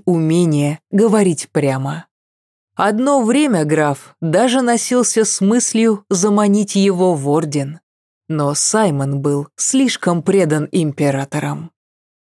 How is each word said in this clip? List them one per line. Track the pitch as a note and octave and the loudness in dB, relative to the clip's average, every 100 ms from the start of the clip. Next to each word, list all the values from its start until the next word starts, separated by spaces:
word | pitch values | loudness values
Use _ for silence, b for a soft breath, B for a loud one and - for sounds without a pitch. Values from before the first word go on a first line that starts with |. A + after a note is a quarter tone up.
| - | 0
умение | E3+ D#3+ E3 F3 D3 C#3+ D#3 _ | 0 2 2 2 2 0 -4 _
говорить | G3+ A3+ G#3+ F#3+ D#3 - | 0 2 4 2 0 -4
прямо. | D#3 C#3+ C3 C3+ D#3 - _ _ _ _ _ _ - | -2 -2 -2 -4 -8 -14 _ _ _ _ _ _ -4
Одно | G3 G#3+ C4 C#4+ | -2 0 0 2
время | A3 C4 D4+ G3 D3+ | 2 2 2 0 0
граф | D#3 D3+ C#3+ - _ | 0 0 -2 -8 _
даже | E3 E3 B3 B3+ | -2 0 2 0
носился | A#3+ A#3 - B3 A3+ - G#3+ | 0 0 0 0 0 0 0
с | - | 0
мыслью | G3 A#3+ - A3 A3+ G3+ - | 0 0 0 2 2 0 -2
заманить | G3 G#3 G#3 G#3 G3+ G3+ G3 | -2 2 2 2 2 0 0
его | G3 F3+ F3+ D#3+ | 0 2 0 0
в | C#3 | 0
орден. | D3+ D#3+ C#3+ C#3 D#3+ _ _ _ _ - | 0 0 -4 -6 -10 _ _ _ _ -8
Но | D#3 C#3+ | -4 -2
Саймон | D3 - G#3+ G#3 C#3+ C#3 C#3 | -2 -2 0 0 0 -2 -2
был | C#3+ C#3+ C#3+ - | -2 -2 -4 -8
слишком | - C4 C4 - - F3 | -2 0 0 0 -2 -2
предан | D#3 G3 E3+ D3+ D3+ | 0 2 2 0 -2
императорам. | F#3 D#3 C#3+ D3 C3+ C#3 D3 D3 D3 E3 _ _ _ _ _ | -2 -2 -2 -2 -2 -4 -6 -6 -8 -12 _ _ _ _ _